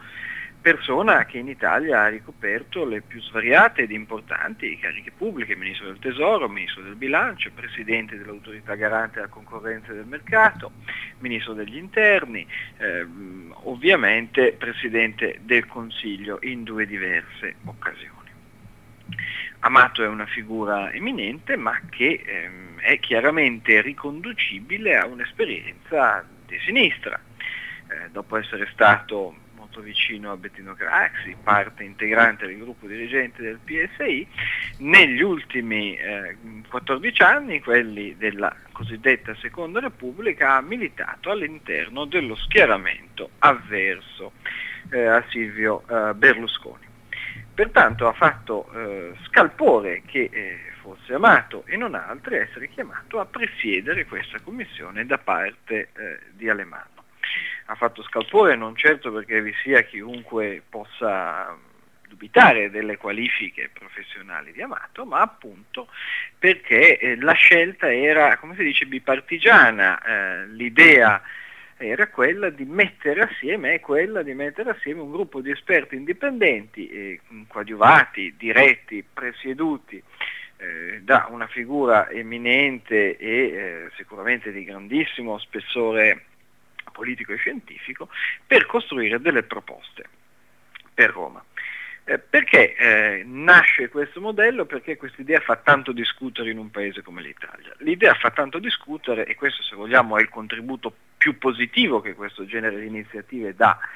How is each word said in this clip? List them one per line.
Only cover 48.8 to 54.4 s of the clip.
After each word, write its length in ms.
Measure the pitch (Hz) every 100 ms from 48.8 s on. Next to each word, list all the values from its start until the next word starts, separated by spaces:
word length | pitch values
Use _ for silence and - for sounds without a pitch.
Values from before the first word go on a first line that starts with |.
| 107 98 87 90
scalpore 800 | - 247 165 - 302 117 98 87 -
che, 240 | 139 120
eh, 280 | 113 95 87 95 -
fosse 360 | 101 95 - 135
Amato 480 | 220 143 - 107 -
e 100 | 190
non 200 | 240 113
altri 420 | 85 123 - 185
a 40 |
essere 260 | 107 120 135
chiamato 500 | - - - - 220
a 60 | 190
presiedere 800 | - 156 - 113 92 117 180 -
questa 340 | 98 - 107